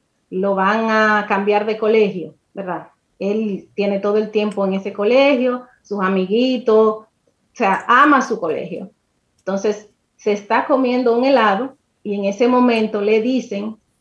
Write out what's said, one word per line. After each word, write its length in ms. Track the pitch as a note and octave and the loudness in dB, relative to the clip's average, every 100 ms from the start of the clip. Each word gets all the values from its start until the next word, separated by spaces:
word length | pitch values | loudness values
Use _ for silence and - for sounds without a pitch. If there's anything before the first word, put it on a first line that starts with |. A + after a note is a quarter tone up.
| _ _ - | _ _ -12
lo 240 | F#3 G3 | -4 -2
van 360 | G3 F#3+ A3 A3+ | 0 0 0 0
a 360 | A3 G#3+ G#3+ G3+ | 0 2 0 0
cambiar 380 | G3+ G3+ G#3 G#3+ | -2 0 0 0
de 100 | G#3 | -2
colegio, 560 | G#3+ A3+ G3+ F3 D#3 - _ | 0 2 2 -2 -12 -16 _
¿verdad? 340 | F#3+ F#3 E3 - _ _ - | -12 -10 -10 -12 _ _ -8
Él 500 | G3 G#3+ G#3+ F#3+ - | -4 -4 -4 -6 -8
tiene 260 | - G3+ G3 | -4 -2 -2
todo 180 | G3+ G#3+ | 0 -2
el 120 | G#3 | 0
tiempo 340 | G#3+ G#3 G3 G3 | -2 -2 -2 -2
en 80 | |
ese 180 | F#3+ G3 | -2 -6
colegio, 720 | G3 G#3 B3+ C#4 B3+ B3 B3 - _ | -4 2 4 4 2 0 -4 -8 _
sus 180 | - G3+ | -10 -4
amiguitos, 840 | F#3+ F#3+ F#3 A3 C4 B3+ - A3 A3 G#3+ | -2 0 0 0 0 0 2 4 4 0
o 120 | - _ _ _ _ | -8 _ _ _ _
sea, 320 | - G#3+ - - | -4 -2 0 2
ama 320 | B3 D4 C4+ | 4 6 4
su 160 | - G#3+ | 2 -4
colegio. 500 | E3 C3 C#3 F#3 G3 _ _ _ _ _ | -4 -6 -6 -10 -14 _ _ _ _ _
Entonces, 500 | - G3 G#3+ G#3 - _ _ _ | -6 -4 -2 -4 -8 _ _ _
se 160 | G#3+ | -4
está 340 | G3+ - A3+ C4+ | -4 -2 -2 0
comiendo 500 | C4+ B3+ B3+ A#3+ A#3 | 0 2 0 2 2
un 80 | |
helado 520 | C4 C4 G#3+ G3 C4+ - _ _ | 2 4 2 0 -4 -10 _ _
y 120 | G#3 | -8
en 100 | G3+ | -4
ese 240 | G3 G3+ B3 | -4 0 2
momento 520 | B3 B3 A3+ G#3+ G#3 | 4 2 2 0 -2
le 200 | G3+ A3 | 0 0
dicen 560 | A#3 C4 - G3 G#3+ A3 _ _ | 2 -2 -4 -8 -8 -12 _ _